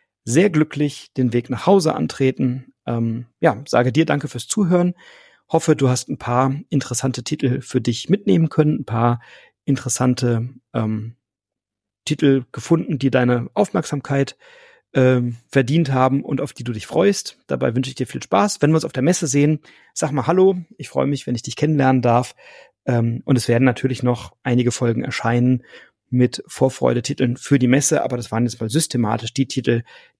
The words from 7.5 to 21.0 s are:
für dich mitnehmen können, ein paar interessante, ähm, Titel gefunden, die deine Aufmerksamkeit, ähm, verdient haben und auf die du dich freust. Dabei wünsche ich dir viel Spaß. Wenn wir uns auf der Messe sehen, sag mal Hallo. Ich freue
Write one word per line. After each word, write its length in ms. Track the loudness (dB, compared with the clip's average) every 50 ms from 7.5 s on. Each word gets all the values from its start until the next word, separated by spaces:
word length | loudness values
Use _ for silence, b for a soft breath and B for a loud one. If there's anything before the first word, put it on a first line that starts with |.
| 0 -2
für 180 | -4 -2 -2 -2
dich 300 | 0 0 -4 -4 -2 -2
mitnehmen 400 | -2 0 2 2 2 2 2 2
können, 300 | 2 2 2 2 2 -2
ein 60 | -4
paar 360 | -4 -2 0 2 2 0 0 B B B B B B B _ -2
interessante, 840 | -2 -2 -2 -2 -6 -2 0 0 0 0 0 0 0 0 0 -2 -6 -10 -16 _ _ -4
ähm, 420 | -4 -2 -2 -4 -6 -8 -10 -14 _ _ _ _ _ _ _ _ _ _ _ _ _ _ _ _ _ -6
Titel 420 | -6 -2 2 4 4 4 4 0 _
gefunden, 480 | -14 -12 -2 0 0 0 0 -4 -4 -2
die 120 | -2 0
deine 380 | 2 2 2 2 2 0 -2 -4 -2
Aufmerksamkeit, 840 | -2 -2 0 0 -4 -4 -4 -6 -8 -6 -2 0 0 0 -2 -4 b b b b b b b b b b _ 0
ähm, 440 | 2 4 4 4 2 0 -2 -6 -8 _ _
verdient 420 | 0 0 0 2 2 0 2 2
haben 320 | 2 2 2 2 2 0 -2
und 160 | -2 -4 -4
auf 120 | -4 -6 -8
die 100 | -10 -8
du 80 | -8
dich 160 | -8 -8 -8
freust. 500 | -4 0 2 2 2 2 0 -6 -12 -16 _ _
Dabei 280 | -6 -4 -2 -2 -2 0
wünsche 140 | -2 -4 -4
ich 60 | -4
dir 120 | -8 -8
viel 160 | -8 -8 -12 -6
Spaß. 380 | 0 2 2 2 2 0 0
Wenn 100 | 2 2
wir 40 | 2
uns 100 | 2 0
auf 80 | -2 -4
der 100 | -2 0
Messe 240 | 0 0 0 -2
sehen, 320 | 0 2 2 4 4 2 0 b b b b b b b
sag 180 | -6 -4 -4
mal 140 | -2 -2 0
Hallo. 320 | 0 2 4 4 4 2 0 -6 _ -16
Ich 120 | -16 -16 -6
freue 180 | -2 -2